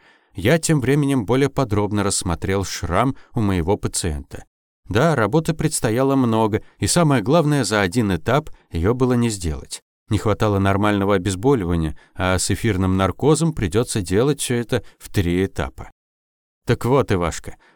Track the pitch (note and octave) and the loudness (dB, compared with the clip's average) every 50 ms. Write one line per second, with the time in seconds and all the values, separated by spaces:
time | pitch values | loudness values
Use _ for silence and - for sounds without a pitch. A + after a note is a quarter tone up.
0 | _ _ _ _ _ _ _ F#2 F2 A#2 E3 E3 - - D#3+ D3 A#2 B2+ C#3 D3+ | _ _ _ _ _ _ _ -2 0 2 2 2 2 0 0 0 2 2 2 2
1 | C#3+ C#3 C#3 C3 G2 F2+ B2 C3+ C#3+ C3+ - - C3+ A2+ G#2 G#2 G#2 G2 G#2 G#2 | 2 2 0 0 0 0 0 2 0 0 0 -2 -4 -2 0 0 0 0 0 0
2 | G2 G2+ F2+ - - F2+ E2 - - F2+ F#2+ G2+ F#2 - - - - F2 E2+ G2 | 0 0 -2 -2 -2 -2 -4 -4 -2 -2 -2 -2 -2 -4 -8 -8 -6 -2 0 0
3 | B2 C3+ C3+ - - _ - B2+ G#2+ G2 F#2+ F2+ D#2 F2+ G#2 - - G#2 - - | 0 0 -2 -6 -10 _ -4 -2 0 0 0 0 0 0 0 -2 -2 -4 -6 -4
4 | - F2 D2+ C#2 C2+ - - - - _ _ _ _ _ _ _ - - F2+ A2 | -4 -4 -6 -6 -10 -12 -16 -16 -16 _ _ _ _ _ _ _ -10 -4 0 0
5 | D3 E3+ D3+ D3+ A#2+ G2+ C3+ E3 D#3+ - D#3 - - D#3 - - - A#2 G#2+ B2 | 2 2 2 2 2 2 2 0 0 -2 -2 -2 -2 -2 -2 -2 -2 0 0 0
6 | C3+ C3+ C3+ C3+ B2+ A#2 A2 A2+ A2+ G#2 G#2+ G#2 - - _ - - - - F3 | 2 2 2 2 2 2 2 2 2 2 0 -2 -4 -6 _ -4 -2 0 2 2
7 | E3+ D3 C#3 B2 F#2 A#2 D#3 F3 D3 D3 D3 C#3+ B2 F#2+ A2 G#2 G2+ F2+ F2+ B2 | 4 4 4 2 2 2 2 2 4 2 2 0 0 0 2 2 2 2 2 0
8 | A2+ G2 F#2 D#2+ - A2 B2 D3+ D#3 - - - _ _ - D#2+ E2+ G#2 B2 B2+ | 0 2 0 0 0 0 0 0 0 -4 -10 -18 _ _ -4 -2 0 0 2 2
9 | C3+ B2 B2 A#2+ A#2+ A#2 G#2 F#2+ E2+ E2 D2+ C2 - - - - - _ _ _ | 2 2 2 2 0 0 -2 -4 -4 -6 -6 -6 -8 -12 -14 -16 -16 _ _ _
10 | _ - G#2+ G2 - A2 G2 - A2+ G#2+ G2+ G2 G2 G2 G2 G2 G2+ G#2 G#2 G2+ | _ -2 -2 0 0 0 0 2 2 2 2 2 2 2 2 2 2 2 2 2
11 | G2 G2 G#2 F#2+ F2 G2+ F#2+ F2+ G#2 C#3 C#3+ A#2 F2+ E2+ F2 E2+ D#2+ D2+ D2 - | 2 2 2 0 0 -2 -4 0 2 2 2 2 2 0 0 0 0 -2 -4 -8
12 | - _ - - F#2 F#2 F#2 F2+ - - G2+ - - A2+ G2 F#2 F#2+ F#2 F#2+ F#2+ | -14 _ -8 -4 -2 0 0 0 0 -2 -2 0 0 0 0 2 2 2 2 2
13 | F#2+ F#2 - - - C#3+ D#3 D#3 E3 E3 D3+ - A2 E2+ E2 A2 B2 - - A2+ | 2 0 0 0 2 2 2 2 2 -2 -2 -2 -2 -2 0 -2 -2 -2 -4 -6
14 | F2 E2 F#2 G#2 B2+ D3 D3+ - - - B2 A#2+ A#2+ - C3 A2+ - - - _ | -4 0 0 2 2 2 0 -2 -2 -4 -4 -4 -2 -2 -4 -4 -4 -6 -16 _
15 | - - - G#2 E2+ E2+ F2 F#2 F#2+ F#2+ - - D2 - - - - - - _ | -16 -6 -2 -2 0 2 2 0 0 -2 -2 -4 -6 -6 -8 -12 -16 -18 -20 _
16 | _ _ _ _ _ _ _ _ _ _ _ _ _ - A#2+ - - A#2 C3+ C3+ | _ _ _ _ _ _ _ _ _ _ _ _ _ -2 -2 -2 0 0 2 2
17 | A2 - G#2+ F2+ F2 D#2 - - - - - - _ _ _ | 2 0 0 -2 -2 -2 -4 -6 -10 -14 -16 -16 _ _ _